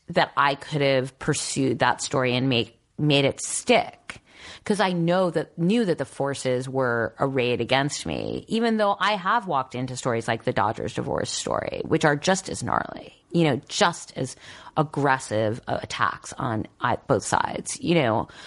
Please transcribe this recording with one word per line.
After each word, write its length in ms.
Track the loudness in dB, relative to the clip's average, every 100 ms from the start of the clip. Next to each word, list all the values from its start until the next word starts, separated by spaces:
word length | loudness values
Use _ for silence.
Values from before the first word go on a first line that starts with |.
| -2
that 240 | 0 2 4
I 200 | 2 2
could 240 | -4 0
have 360 | 4 4 0 -4
pursued 580 | -2 -2 -2 -2 0 2
that 240 | 2 2
story 320 | 0 0 2
and 140 | 2 2
make, 280 | 2 0 _ _ -2
made 260 | 2 4
it 160 | 4 0
stick. 760 | -6 -4 2 2 2 -10 -18 -20 _ -20 -20 -10
'Cause 160 | -2 0
I 120 | 2
know 380 | 2 2 2 2
that, 260 | 0 -4 -2
knew 280 | 2 2
that 140 | 2 0
the 60 |
forces 640 | -2 -4 -4 -2 -2 -2 -2
were 460 | 0 0 2 -2 -2
arrayed 400 | -2 0 0 0
against 440 | 2 2 0 -4
me, 400 | -6 -4 -4 -6 -4
even 300 | -2 0 2
though 180 | 0 0
I 140 | 0
have 320 | 0 0 0 0
walked 280 | -2 -2
into 220 | -6 -6 -4
stories 300 | -2 -2 0
like 180 | -2
the 80 | 0
Dodgers 420 | 0 0 0 -4
divorce 360 | -4 -2 -2 -2
story, 520 | -4 -2 -2 -2 -4
which 200 | 0 2
are 120 | 2 2
just 320 | 0 0 -2
as 140 | -6
gnarly, 520 | -2 -2 -2 -10 -16 -20 -2
you 140 | 2
know, 160 | 2 2 -2
just 440 | 0 2 0 -10 -8
as 180 | -8 -8 -18 -20 -8 -2
aggressive, 840 | -2 0 2 2 0 0 0 -2 -4
uh, 100 | -6
attacks 500 | -4 -2 -2 -2 -12
on, 340 | -6 -4 -4 -6 -4
uh, 160 | -2 -2 0
both 180 | 0
sides, 540 | 2 -2 -2 -4 -8 -6
you 140 | 0
know, 340 | 2 2 0 -4 -10